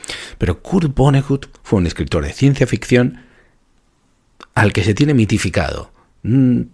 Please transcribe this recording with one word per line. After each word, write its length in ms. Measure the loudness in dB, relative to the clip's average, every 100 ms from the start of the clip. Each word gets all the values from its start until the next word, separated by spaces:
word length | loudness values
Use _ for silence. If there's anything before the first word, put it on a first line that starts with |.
| -16 -14 -14 -6
pero 240 | -4 -4
Kurt 340 | -2 -2 0 2
Vonnegut 520 | 4 4 0 -4 -6 -20
fue 160 | -2 0
un 80 | 0
escritor 360 | -2 -4 -4
de 100 | -4
ciencia 340 | 0 2 2 0
ficción 560 | -2 2 2 2 -4 -18 _ _ _ _ _ _ _ _ _ _ _ -8
al 200 | 0 0
que 100 | 2
se 100 | 0
tiene 220 | 0 2 2
mitificado, 760 | 2 0 -2 -4 -4 -6 -12 _ _ _
mm, 440 | -2 2 2 2 0